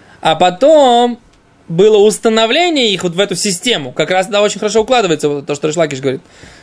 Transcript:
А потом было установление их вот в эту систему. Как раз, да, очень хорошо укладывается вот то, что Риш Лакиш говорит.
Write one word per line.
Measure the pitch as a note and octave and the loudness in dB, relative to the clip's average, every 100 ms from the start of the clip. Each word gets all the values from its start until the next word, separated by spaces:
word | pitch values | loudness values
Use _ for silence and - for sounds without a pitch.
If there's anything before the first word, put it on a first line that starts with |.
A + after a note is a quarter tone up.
| _ - | _ -6
А | - D#3 | -2 2
потом | F3+ F3 C#4 D#4 C4 A#3+ A#3+ A#3 _ _ _ _ - | 0 2 4 6 6 4 0 -4 _ _ _ _ -8
было | E3 G#3+ G#3+ | 2 4 6
установление | G#3+ G#3 A#3 A3 A3 C#4+ F4+ D4 A#3 | 4 2 0 0 0 0 0 0 -2
их | F3+ | -2
вот | F3+ | -4
в | E3+ | -4
эту | G3+ F#3 | -4 -4
систему. | G#3 F3 B3 G3+ B2+ | -6 -4 -4 -4 -6
Как | C#3+ D3+ | -6 -2
раз, | F#3 F#3 | -2 -2
да, | G3+ | -2
очень | G#3 G3+ | -2 -2
хорошо | G#3 A3 | -4 -2
укладывается | A3 B3 F#3+ D3 D3+ | 0 0 0 -2 -2
вот | D3 C#3 | -4 -8
то, | D3 | -6
что | D3+ | -4
Риш | D#3+ | -4
Лакиш | D#3 C3+ | -4 -4
говорит. | C3 C3 _ - - - | -6 -6 _ -20 -20 -20